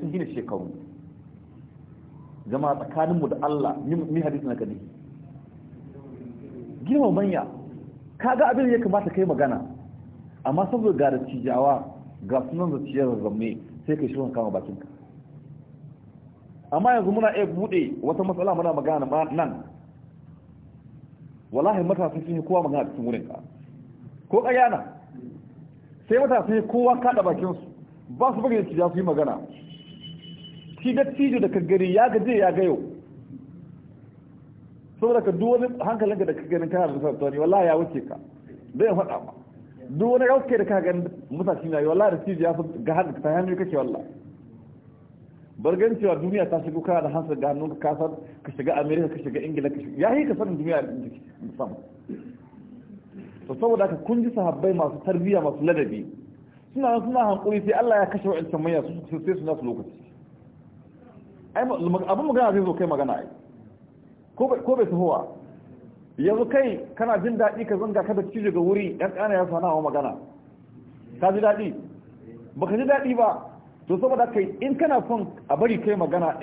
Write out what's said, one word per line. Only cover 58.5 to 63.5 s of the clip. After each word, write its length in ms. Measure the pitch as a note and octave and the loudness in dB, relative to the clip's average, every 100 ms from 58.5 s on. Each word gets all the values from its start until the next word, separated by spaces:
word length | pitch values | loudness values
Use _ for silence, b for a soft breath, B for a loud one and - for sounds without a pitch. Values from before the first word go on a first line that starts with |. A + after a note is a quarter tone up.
| D#3+ | -2
manya 200 | D#3+ E3 | 0 0
su, 100 | C#3+ E3+ D3 | -2 -8 -8
su, 160 | D#3+ | -6
sai 100 | - F3 | -2 -2
su 60 | |
nasu 200 | D3+ D#3+ | -2 -4
lokaci. 280 | B2 A2+ G2 - - - - - - - - - - - - - - - - | -4 -6 -10 -16 -20 -20 -20 -20 -20 -20 -20 -20 -20 -20 -20 -20 -20 -20 -6
Ai, 100 | - | -2
ma-, 400 | C3 A#3 E3+ F#3 F#3 | -2 0 0 0 0
abin 200 | G3 D4+ | 0 2
magana 260 | B3+ A#3 | 4 4
zai 120 | G3 | 4
zo 100 | F#3 | 2
kai 120 | D#3+ F3 | 0 0
magana 260 | C#3+ C3+ G#2+ | 0 0 -2
ai. 100 | - - - | -8 -16 -20